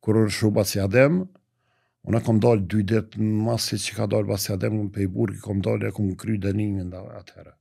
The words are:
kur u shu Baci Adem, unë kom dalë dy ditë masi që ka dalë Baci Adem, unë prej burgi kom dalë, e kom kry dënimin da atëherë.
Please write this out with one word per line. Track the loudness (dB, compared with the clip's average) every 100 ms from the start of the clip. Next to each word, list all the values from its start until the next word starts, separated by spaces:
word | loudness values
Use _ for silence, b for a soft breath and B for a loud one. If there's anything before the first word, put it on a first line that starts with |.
kur | 4 4
u | 4
shu | 2 2
Baci | 2 0 0
Adem, | 2 6 6 4 -2 _ _ _ _ _ _ _ -2
unë | 0 2
kom | 4
dalë | 4 4 2
dy | 0 2
ditë | 0 -2 -4 -2 0 0
masi | -2 -2 -4
që | -6 -4
ka | 0
dalë | 0 0
Baci | -2 -2 -2
Adem, | -2 -2
unë | -4 -2
prej | -4
burgi | 0 -2 -2 -4
kom | -2
dalë, | 0 -2 -4
e |
kom | -2 -4 -2
kry | -4 -4
dënimin | -2 -2 -2 -4 -6
da | -10 -14 -18
atëherë. | -20 -20 -20 _